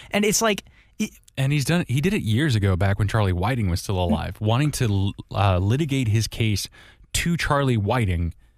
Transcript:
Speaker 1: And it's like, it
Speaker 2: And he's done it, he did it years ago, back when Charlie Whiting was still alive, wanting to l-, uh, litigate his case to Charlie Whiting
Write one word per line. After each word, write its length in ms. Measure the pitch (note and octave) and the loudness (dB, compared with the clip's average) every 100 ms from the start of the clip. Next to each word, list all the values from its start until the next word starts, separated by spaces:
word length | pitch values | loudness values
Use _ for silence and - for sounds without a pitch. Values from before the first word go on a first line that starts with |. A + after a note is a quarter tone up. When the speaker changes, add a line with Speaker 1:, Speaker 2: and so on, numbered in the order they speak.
| - | -4
Speaker 1:
And 140 | G3+ | -2
it's 180 | G#3 - | 0 0
like, 220 | A3+ G3 - - _ - | 0 -2 -8 -20 _ -8
it 120 | G#3+ - _ - | -8 -8 _ -4
Speaker 2:
And 160 | C3+ | 0
he's 120 | D3 | 0
done 180 | C3 F3 | 2 0
it, 80 | - | 0
he 100 | B2 | 0
did 120 | E3+ | 0
it 80 | G3 | 0
years 340 | A2 G#2+ D#3 A2 | 0 2 2 2
ago, 200 | G2 F2+ | 2 2
back 220 | G2 G2 | 0 0
when 100 | G2+ | 0
Charlie 240 | A2+ G2 | 2 0
Whiting 360 | F2+ G2 C3 F#2+ | 0 -2 -2 -2
was 100 | E2+ | -2
still 200 | - F#2 | -4 -2
alive, 380 | F2+ - F2 - | 0 0 -2 -4
wanting 300 | G#2+ A#2+ D3 | 0 2 0
to 120 | - | 0
l-, 280 | A#2+ G2 G2 - - | 0 0 -2 -6 -8
uh, 260 | G2+ G2+ F2+ | 0 2 4
litigate 500 | G2 C3+ D#3+ C3+ A2+ | 2 0 0 0 0
his 180 | A2+ G#2 | 0 -2
case 420 | - A2+ G2+ - - - - - | -2 -2 -2 -6 -14 -20 -20 -8
to 220 | - E3+ E3+ | -4 -2 -2
Charlie 400 | - C#3+ C3+ A#2 | 0 0 2 0
Whiting 580 | G2+ B2 G#2 E2+ E2 - - | 0 0 0 -2 -4 -8 -20